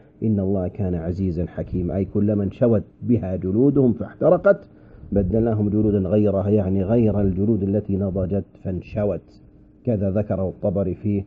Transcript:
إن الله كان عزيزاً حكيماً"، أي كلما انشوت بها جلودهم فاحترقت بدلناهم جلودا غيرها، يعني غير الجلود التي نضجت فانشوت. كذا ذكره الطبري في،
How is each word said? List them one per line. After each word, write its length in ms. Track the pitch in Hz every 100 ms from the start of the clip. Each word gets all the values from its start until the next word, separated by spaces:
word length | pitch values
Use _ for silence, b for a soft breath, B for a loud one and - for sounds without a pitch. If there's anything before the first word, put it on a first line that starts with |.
| b -
إن 160 | 113 101
الله 280 | 95 98 90
كان 280 | - 92 87
عزيزاً 500 | 82 90 95 82 87
حكيماً"، 500 | - - 92 85 87
أي 100 | 95
كلما 380 | 104 104 104
انشوت 400 | 98 - 123 110 - -
بها 340 | 107 120 92 92
جلودهم 580 | 92 107 143 143 127
فاحترقت 760 | 113 95 - 147 180 196 196 - B B B B
بدلناهم 580 | 101 92 110 117 104 104
جلودا 300 | 107 110 101
غيرها، 500 | 92 107 104 95 98
يعني 340 | 107 92 98
غير 380 | 92 117 107 101
الجلود 420 | 98 90 104 107
التي 340 | 98 104 101 95
نضجت 480 | 98 92 92 98 - -
فانشوت. 800 | 104 90 - 113 104 82 - - - - - _ -
كذا 260 | 107 98
ذكره 380 | 98 107 95 92
الطبري 460 | - 104 95 92 85
في، 280 | 104 101